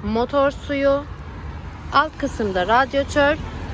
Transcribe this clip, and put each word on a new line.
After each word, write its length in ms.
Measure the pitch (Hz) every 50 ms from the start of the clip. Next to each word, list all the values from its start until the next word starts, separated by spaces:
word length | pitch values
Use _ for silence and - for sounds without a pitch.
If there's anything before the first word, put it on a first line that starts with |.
| -
Motor 480 | 208 214 226 240 254 - 285 277 277
suyu, 520 | 285 - - - 285 277 277 277 277 285 294 285 - - - - - - - - - - - - - - - - -
alt 240 | 170 196 311 - -
kısımda 500 | - 269 - - 233 208 190 185 180 185
radyatör 720 | 220 240 269 254 262 277 277 269 - 294 285 285 302 294 - - - - - -